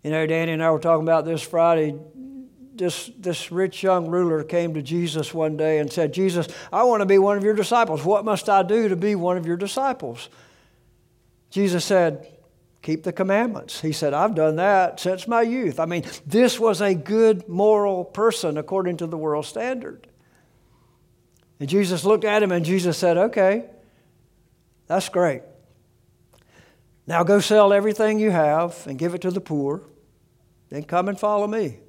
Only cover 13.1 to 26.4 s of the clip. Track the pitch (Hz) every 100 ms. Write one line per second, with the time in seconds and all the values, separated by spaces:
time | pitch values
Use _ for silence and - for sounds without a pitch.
13.1 | 175 190 202 233 196 - - 156 151 151
14.1 | 143 208 165 156 156 190 196 180 - 180
15.1 | 185 226 233 233 254 202 - 160 175 -
16.1 | - 143 196 247 247 226 180 202 175 139
17.1 | 214 226 202 - 175 208 214 202 185 180
18.1 | - 226 220 170 151 151 190 180 165 170
19.1 | 160 156 147 - 226 240 262 - - -
20.1 | _ _ _ _ _ _ _ _ _ _
21.1 | _ _ _ _ _ 139 196 185 175 190
22.1 | 214 214 208 202 175 160 190 175 156 175
23.1 | 170 220 220 190 214 240 - _ _ _
24.1 | _ _ _ _ _ _ _ _ 180 -
25.1 | 180 175 127 - - _ _ _ _ _
26.1 | _ _ _